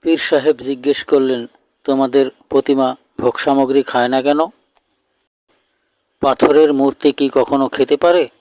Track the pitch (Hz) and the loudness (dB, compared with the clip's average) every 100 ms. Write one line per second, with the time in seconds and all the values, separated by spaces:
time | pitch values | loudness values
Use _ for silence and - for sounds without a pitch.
0 | 170 165 - 151 135 139 127 135 131 139 | -2 0 2 0 0 -2 -4 -6 -2 -2
1 | - 147 131 127 - _ _ _ - 135 | 0 0 0 -2 -6 _ _ _ -4 -2
2 | 135 131 131 - _ 135 - 135 131 127 | 0 0 0 -4 _ -4 0 0 -2 -4
3 | _ _ 123 - - 139 135 135 127 127 | _ _ -4 -2 0 0 2 0 0 -2
4 | 123 131 135 147 165 - _ _ _ _ | -2 -2 -2 -2 -2 -6 _ _ _ _
5 | _ _ _ _ _ _ _ _ _ _ | _ _ _ _ _ _ _ _ _ _
6 | _ _ 143 127 156 147 156 143 135 131 | _ _ -2 2 2 4 4 2 0 0
7 | 147 139 139 135 123 139 135 - 131 143 | -2 0 -2 0 0 0 -2 -2 -2 0
8 | 175 175 139 _ | 2 0 -2 _